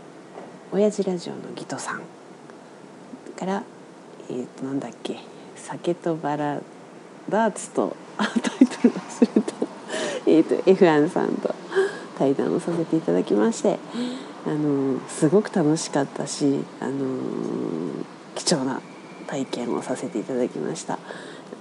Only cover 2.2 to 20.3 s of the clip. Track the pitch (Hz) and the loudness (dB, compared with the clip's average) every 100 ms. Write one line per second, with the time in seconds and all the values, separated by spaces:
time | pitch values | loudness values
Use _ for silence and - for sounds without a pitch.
2.2 | - - - - - - - - - - | -20 -20 -18 -18 -18 -20 -18 -18 -16 -14
3.2 | - - 180 196 - - - - - - | -14 -6 -2 -2 -6 -16 -20 -20 -20 -18
4.2 | - 123 120 - 131 139 120 - - 113 | -8 -8 -8 -6 -4 -4 -4 -10 -10 -10
5.2 | - - - - - 147 175 170 175 160 | -12 -18 -18 -16 -10 -4 -2 0 -2 -2
6.2 | 147 147 147 139 - - - - - - | -2 0 -2 -2 -8 -18 -18 -18 -18 -12
7.2 | - 202 220 - - - 98 - - - | 0 2 2 0 -4 0 -2 -4 -12 -4
8.2 | 214 - - - 254 - 226 190 - - | 0 0 0 4 4 6 4 4 -6 2
9.2 | 240 - - - - - - - - - | 4 4 0 -4 -6 -6 -8 -4 -4 0
10.2 | - 160 165 - - 190 180 151 165 - | 6 6 6 4 6 8 8 8 4 2
11.2 | 58 - - - - 370 392 - - - | 0 0 -2 -4 -2 0 0 -2 -10 2
12.2 | 139 143 127 170 175 170 160 160 165 180 | 2 4 2 2 0 -2 2 2 4 2
13.2 | 185 202 226 220 208 - - 233 247 254 | 4 4 4 4 2 2 -4 -6 -4 -6
14.2 | - - 160 151 147 139 135 131 - - | -10 -6 -2 0 2 2 2 0 -4 2
15.2 | 156 196 208 196 151 156 - 147 135 - | 6 6 4 4 4 4 2 0 0 -2
16.2 | 147 - 147 143 - - 120 139 131 131 | -6 2 2 2 -2 -6 -4 -2 -2 -2
17.2 | 127 - - - 110 80 82 65 - - | -4 -2 -2 -2 -2 -2 -4 -6 -8 -12
18.2 | - - - 156 131 120 - - - - | -12 -4 0 2 0 -4 -8 -18 -18 -14
19.2 | - 139 131 - 120 87 120 127 131 107 | -8 -6 -4 -4 -2 -2 -2 -4 -4 -4
20.2 | 95 | -2